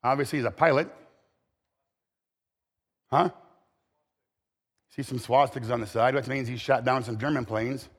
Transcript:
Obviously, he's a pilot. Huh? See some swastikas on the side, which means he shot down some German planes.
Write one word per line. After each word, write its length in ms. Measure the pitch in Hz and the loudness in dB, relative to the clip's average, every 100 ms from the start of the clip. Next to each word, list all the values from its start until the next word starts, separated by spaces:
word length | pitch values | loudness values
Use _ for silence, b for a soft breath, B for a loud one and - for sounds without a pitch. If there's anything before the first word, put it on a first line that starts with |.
Obviously, 360 | 123 139 139 151 | 0 0 0 -2
he's 60 | 117 | -2
a 60 | |
pilot. 400 | 98 165 139 185 - - _ _ _ _ _ _ _ _ _ _ _ _ _ _ _ _ _ _ _ _ | 2 4 4 0 -8 -20 _ _ _ _ _ _ _ _ _ _ _ _ _ _ _ _ _ _ _ _
Huh? 180 | 135 - - _ _ _ _ _ _ _ _ _ _ _ _ _ _ _ | 2 2 -2 _ _ _ _ _ _ _ _ _ _ _ _ _ _ _
See 140 | - | -12
some 160 | 131 127 | -8 -8
swastikas 500 | - 127 135 139 113 | 2 4 4 0 -4
on 120 | 120 | -4
the 40 | 107 | -4
side, 300 | 117 120 135 | 2 2 2
which 100 | 120 | -2
means 220 | 135 120 | -6 -6
he 100 | 123 | -8
shot 260 | - 131 | 0 0
down 200 | 123 131 | 2 0
some 160 | 113 110 | -2 -4
German 260 | 131 147 110 | -2 -2 -2
planes. 440 | 110 117 135 - | -4 -2 -6 -10